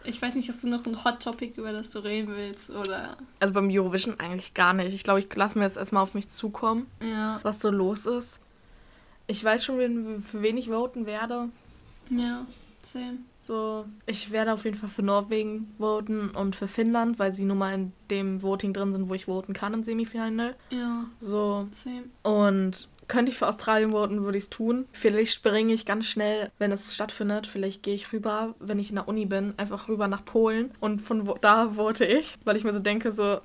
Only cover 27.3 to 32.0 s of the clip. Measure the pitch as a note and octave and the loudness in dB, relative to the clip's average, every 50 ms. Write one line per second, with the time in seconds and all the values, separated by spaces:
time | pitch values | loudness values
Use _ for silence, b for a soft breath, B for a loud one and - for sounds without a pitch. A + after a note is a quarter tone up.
27.3 | G#3 G#3+ G#3+ G#3 - G3+ F#3+ G3 G3 - - G3+ G3+ G3+ - - - A3 G#3 A3 | 0 -2 -4 -4 -4 -4 -2 -2 -4 -4 -4 -4 -2 -4 -4 -4 -6 -4 -2 -2
28.3 | G#3 G#3+ A3+ A3 A3+ - - G3+ G#3+ G3+ G3+ G#3 G#3 G3 G#3 - G#3+ A3 G#3+ F#3+ | -2 -2 -2 -4 -6 -8 -6 -4 -2 -2 -2 -2 -4 -4 -4 -2 -2 -2 0 0
29.3 | G3 G3 G3 G3+ G#3 - G#3 G3+ G#3 G3 - - A3 G#3 G#3 G3 G3 G3+ - - | 0 0 -2 -2 -4 -4 -6 -6 -6 -6 -4 -2 -2 0 0 0 -2 -4 -4 0
30.3 | - A3+ A3+ A3 A3 A3+ A#3+ C4 - - - G#3+ G#3 G3+ - - A#3 A3 G3+ G3 | 2 4 4 4 4 2 0 -2 -4 -2 -2 0 0 -2 -2 -2 -2 0 0 0
31.3 | - - - G#3 G#3+ A3+ A#3 A3 G#3 G#3 G#3+ G#3+ A3 - | 0 6 8 8 8 8 6 4 2 2 2 2 4 4